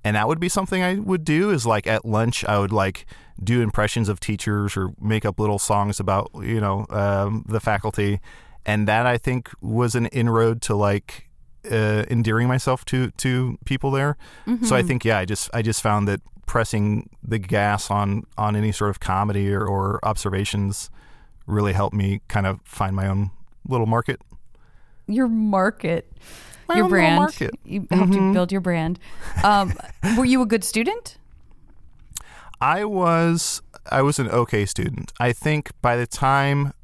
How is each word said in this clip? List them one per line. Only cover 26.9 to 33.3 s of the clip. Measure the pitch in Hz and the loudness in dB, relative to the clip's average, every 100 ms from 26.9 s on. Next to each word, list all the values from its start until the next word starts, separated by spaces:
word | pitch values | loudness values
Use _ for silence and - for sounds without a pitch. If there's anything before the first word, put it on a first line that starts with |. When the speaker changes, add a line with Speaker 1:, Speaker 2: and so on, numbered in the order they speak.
Speaker 1:
little | 190 | 4
Speaker 2:
brand. | - 330 | 6 4
Speaker 1:
market. | 294 - 143 - | 2 0 -6 -6
Speaker 2:
You | - 202 180 | -8 -8 0
helped | 180 185 | 2 4
you | 196 | 4
Speaker 1:
Mm-hmm. | 190 | 4
Speaker 2:
build | 196 180 | 2 2
your | 196 | -2
brand. | 180 170 160 180 - - - - | -2 -2 -2 -6 -10 -10 -6 0
Um, | 202 208 190 - - - | 4 4 2 -4 -8 -4
Speaker 1:
<laughs> | 196 226 | 0 2
Speaker 2:
were | |
you | 254 262 | 4 4
a | 233 | 2
good | 220 | 0
student? | - 220 247 453 - - - - - - - - - - - - - - - - | 0 -2 -2 -4 -10 -20 -20 -20 -20 -20 -20 -20 -20 -20 -16 -16 -16 -20 -20 0
Speaker 1:
I | 131 175 | 2 2
was, | 214 196 175 165 170 | 0 2 4 4 4